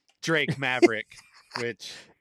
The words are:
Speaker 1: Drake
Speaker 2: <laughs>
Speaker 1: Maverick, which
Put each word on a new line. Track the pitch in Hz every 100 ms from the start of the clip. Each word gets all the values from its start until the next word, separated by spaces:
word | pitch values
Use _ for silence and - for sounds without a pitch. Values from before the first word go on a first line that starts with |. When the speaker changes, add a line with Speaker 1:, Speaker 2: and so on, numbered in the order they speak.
| _ _
Speaker 1:
Drake | - 160 143 131
Speaker 2:
<laughs> |
Speaker 1:
Maverick, | 135 127 120 110 - - - - _
which | - 117 107 - - - _